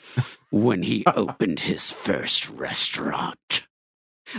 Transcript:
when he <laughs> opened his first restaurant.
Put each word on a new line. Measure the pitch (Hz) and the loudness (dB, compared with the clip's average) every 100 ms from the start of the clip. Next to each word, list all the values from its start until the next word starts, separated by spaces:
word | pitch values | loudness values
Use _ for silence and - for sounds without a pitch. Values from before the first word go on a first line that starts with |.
| - - - - - | -10 -4 -4 -4 -2
when | 107 120 98 | 2 4 2
he | 98 113 - | 2 2 4
<laughs> | |
opened | - 107 - 98 80 | 2 2 0 0 0
his | - - - | -2 -2 -2
first | - - 65 64 - - | -2 -2 -2 2 0 0
restaurant. | 62 65 - - - - - - - - - - _ _ _ _ _ - | -6 -4 0 0 -2 -4 -4 -6 -8 -2 -2 -2 _ _ _ _ _ -10